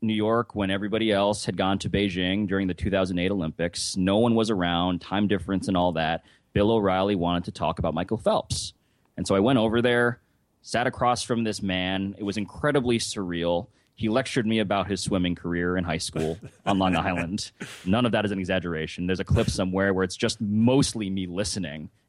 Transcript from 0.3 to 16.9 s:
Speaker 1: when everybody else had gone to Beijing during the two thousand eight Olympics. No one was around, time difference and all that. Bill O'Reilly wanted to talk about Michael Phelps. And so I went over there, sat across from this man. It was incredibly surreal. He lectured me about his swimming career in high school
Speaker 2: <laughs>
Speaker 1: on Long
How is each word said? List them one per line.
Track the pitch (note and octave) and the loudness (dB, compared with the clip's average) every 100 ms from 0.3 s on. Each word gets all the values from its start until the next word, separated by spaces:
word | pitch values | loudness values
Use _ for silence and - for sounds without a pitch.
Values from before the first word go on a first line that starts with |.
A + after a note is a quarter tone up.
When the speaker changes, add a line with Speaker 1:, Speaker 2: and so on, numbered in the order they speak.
| A#2 A#2 G#2 | 0 0 -2
Speaker 1:
when | F#2+ | -2
everybody | G2 G#2 A2 A2 | 0 -2 0 2
else | G2 G2+ G#2 - | 2 2 0 -2
had | F#2 | 0
gone | F#2+ G2 | 0 0
to | G2 | 0
Beijing | G2 G2+ F2+ F#2 G2 G2+ | 0 0 0 0 0 0
during | G2 F#2+ | 0 0
the | F2 | -2
two | - | 0
thousand | F#2+ F#2 F2 | 2 2 0
eight | F#2 | 0
Olympics. | G2+ D#2+ - E2+ - - G2 | 0 -2 -2 -4 -4 -6 -2
No | F#2 G2+ | 2 4
one | A#2+ A2+ | 4 4
was | A2 | 2
around, | G2+ F2 F2 F2+ F2+ | 2 2 2 0 -2
time | - G2 G2+ | -2 0 0
difference | G2 - F#2+ F#2 | 0 0 -2 0
and | F#2 | 2
all | F2 | 2
that. | D#2+ D#2+ E2 - _ _ | 2 0 -2 -6 _ _
Bill | G2+ G#2 | 0 2
O'Reilly | A2+ G2 F#2 G2 G2+ | 2 2 2 2 0
wanted | E2+ F2 E2+ | 0 0 -4
to | |
talk | - D#2+ D#2+ | -4 -2 -2
about | E2 | -2
Michael | D#2 F#2 A2 | -2 -2 -2
Phelps. | G3+ G#3+ - - - - _ _ _ - | 0 0 0 -6 -8 -12 _ _ _ -8
And | E2+ | 0
so | G2 | 4
I | |
went | A2 C3+ | 4 4
over | A2 A#2 | 4 2
there, | B2 A#2+ A#2+ A#2+ _ _ _ _ | 4 4 2 0 _ _ _ _
sat | - A2+ B2+ | -4 -2 0
across | - B2 A#2+ | 0 0 0
from | - A#2 | 0 -2
this | A2 G#2 | 0 -2
man. | G2 F#2 F#2 F#2+ G2 G2 | -2 -2 0 -2 -2 -4
It | |
was | G2+ G#2 | -4 -4
incredibly | G2 - D3 C#3+ A#2+ A#2 | -6 -4 0 2 2 0
surreal. | - G#2+ F#2 E2+ E2+ F2 - _ _ - | -2 -6 -4 -2 0 0 -4 _ _ -6
He | A2 | -2
lectured | A#2 - C3 A2 | 0 0 0 0
me | A2 | 2
about | G2+ G2+ F#2 | 2 0 -2
his | G2 | -4
swimming | - F#2+ F2+ F2 | -2 0 0 -2
career | F2 F2 F2 F2+ | -4 -2 0 0
in | |
high | E2+ D#2+ | 0 -2
school | - D#2 D#2+ E2 - | -4 -4 -4 -4 -10
Speaker 2:
<laughs> | - - | -8 -2
Speaker 1:
on | G2 | 2
Long | F#2 | 2